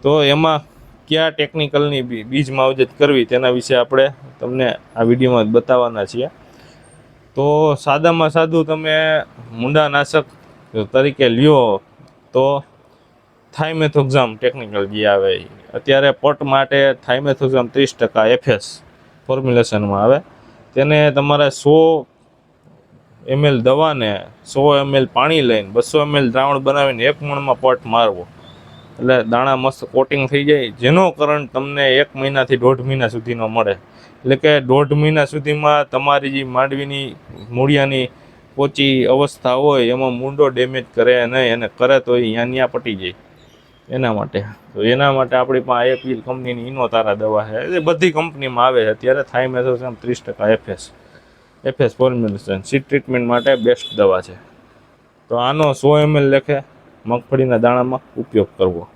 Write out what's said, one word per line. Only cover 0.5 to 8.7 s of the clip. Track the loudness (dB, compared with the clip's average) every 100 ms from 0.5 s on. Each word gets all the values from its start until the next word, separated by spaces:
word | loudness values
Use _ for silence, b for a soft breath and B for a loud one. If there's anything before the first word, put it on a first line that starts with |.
| -2 -6 _ -20 -20 _
કયા | -2 -2
ટેકનિકલની | -4 -6 -4 -4 0 0 -2
બી-, | -6 -10
બીજ | -6 -4 -4
માવજત | 0 0 2 -2 2
કરવી | 2 2 2
તેના | 0 0
વિશે | -2 0 0
આપણે | 2 2 0 -2 -20 -12
તમને | -8 -2 -2 -4 -12 -2
આ |
વીડિયોમાં | 0 2 2 2 2
બતાવવાના | 0 2 0 0 -2 -6
છીએ. | -6 -8 -8 B B B B B B _ _ _ -4
તો | 0 2 2 0
સાદામાં | 0 2 2 2 2
સાદું | 2 0 0
તમે | -2